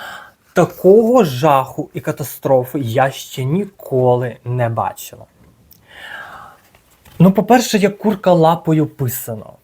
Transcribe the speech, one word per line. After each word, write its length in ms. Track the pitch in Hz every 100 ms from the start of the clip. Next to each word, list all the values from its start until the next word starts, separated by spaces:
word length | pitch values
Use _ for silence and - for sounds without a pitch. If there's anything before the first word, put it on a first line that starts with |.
| - - - _ _
такого 680 | - 165 - 185 214 226 254
жаху 680 | 170 123 151 135 127 - -
і 60 | 151
катастрофи 800 | - 147 131 - 143 131 123 147
я 320 | 117 120 135
ще 340 | - - -
ніколи 920 | 131 180 196 - - 131 127 123 123 -
не 240 | 120 123 117
бачила. 560 | 110 98 - - - - _ _ _ _ _ _ - - - - - - - _ _ _ _ _ -
Ну, 140 | 180
по-перше, 460 | 196 208 240 233 214
як 200 | 196 202
курка 340 | 214 196 185
лапою 540 | 175 160 165 - 156 147
писано. 640 | - 127 - - 110 - -